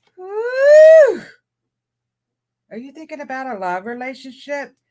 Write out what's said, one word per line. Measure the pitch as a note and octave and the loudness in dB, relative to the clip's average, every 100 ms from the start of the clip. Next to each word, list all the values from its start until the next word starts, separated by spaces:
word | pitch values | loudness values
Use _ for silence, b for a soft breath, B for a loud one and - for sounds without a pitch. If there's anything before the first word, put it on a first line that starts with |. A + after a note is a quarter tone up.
| _ - | _ -20
Woo! | F#4 G#4 A#4+ B4+ C#5 D5+ D#5 D#5+ C#5 A#3 B B _ _ _ _ _ _ _ _ _ _ _ _ _ | -14 -10 -8 0 4 6 8 6 4 0 B B _ _ _ _ _ _ _ _ _ _ _ _ _
Are | G#3 | -18
you | C4+ | -18
thinking | C#4+ D#4 D4+ | -20 -20 -18
about | C4 C4 C4 | -14 -12 -12
a | G#3+ | -10
love | F3+ F3+ G#3 | -8 -8 -10
relationship? | A#3+ B3+ C4 C4+ A#3+ - C#4+ B3+ _ _ | -14 -14 -16 -20 -20 -14 -12 -14 _ _